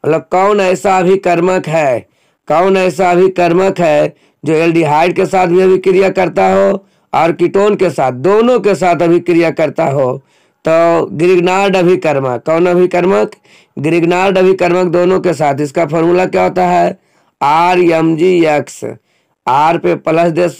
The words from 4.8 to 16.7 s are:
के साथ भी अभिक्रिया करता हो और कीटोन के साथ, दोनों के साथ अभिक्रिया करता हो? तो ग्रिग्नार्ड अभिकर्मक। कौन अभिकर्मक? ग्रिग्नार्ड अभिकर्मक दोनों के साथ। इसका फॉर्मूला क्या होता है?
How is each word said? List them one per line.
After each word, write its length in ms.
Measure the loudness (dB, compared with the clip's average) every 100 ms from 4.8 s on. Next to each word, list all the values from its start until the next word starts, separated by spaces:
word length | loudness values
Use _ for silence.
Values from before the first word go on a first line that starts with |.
| 0 0 0 0
के 100 | -2
साथ 200 | 0 0
भी 140 | 2
अभिक्रिया 480 | 2 2 2 2 0
करता 440 | 0 -2 0 0
हो 340 | 2 0 -2 _ _ _
और 200 | -2 -2
कीटोन 440 | 0 0 2 0 0
के 140 | -2
साथ, 220 | 0 -4
दोनों 460 | -2 0 2 2 2
के 140 | 0
साथ 280 | 0 0 0
अभिक्रिया 480 | 2 0 2 0 0
करता 340 | 0 -4 -2
हो? 320 | -2 0 -2 -4 _ _ _ _
तो 420 | -2 2 2 0 -2
ग्रिग्नार्ड 640 | -2 0 2 2 0 0 0
अभिकर्मक। 680 | 2 0 0 -2 -2 -6 -2
कौन 200 | 0 2
अभिकर्मक? 640 | 2 0 0 0 0 -2 -8 _ -20 _ -8
ग्रिग्नार्ड 600 | -2 0 0 0 0 2
अभिकर्मक 480 | 2 2 0 0 0
दोनों 340 | 0 2 0
के 120 | -2
साथ। 260 | -2 -2 -2
इसका 260 | -4 -4 -2
फॉर्मूला 400 | 0 0 0 0
क्या 160 | -2
होता 240 | -2 0
है? 320 | 0